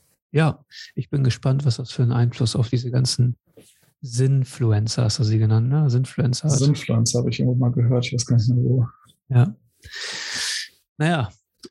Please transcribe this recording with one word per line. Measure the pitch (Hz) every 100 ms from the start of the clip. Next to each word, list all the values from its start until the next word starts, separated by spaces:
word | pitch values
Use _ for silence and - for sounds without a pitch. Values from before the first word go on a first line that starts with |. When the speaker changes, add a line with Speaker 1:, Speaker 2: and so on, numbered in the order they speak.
| _ _ _
Speaker 1:
ja, | 147 156 - _ - -
ich | - -
bin | 143
gespannt, | 131 - 135 135
was | 143 117
das | 127
für | -
einen | 120
Einfluss | 123 120 - 120 -
auf | 110
diese | 123 123
ganzen | 127 127 - 123 - _ - - _ _ _
Sinfluencer, | 131 117 135 135 127 - 117 104 110 -
hast | 117 -
du |
sie | 107 110
genannt, | 110 110 123
ne? | 147 147
Sinfluencer | 123 131 - 123 127 151
hat. | 131
Speaker 2:
Sinfluencer | 139 139 - 113 113 120
habe | 123
ich | 117
irgendwo | 127 123
mal | 123
gehört, | 123 120 123 123
ich |
weiß | 127 -
gar | 120
nicht | 113
mehr | 123
wo. | 127 131 117 - _ _ -
Speaker 1:
Ja. | 123 170 - _ _ - - - - - - - - - _ _ -
Naja, | 156 165 110 - _ _ -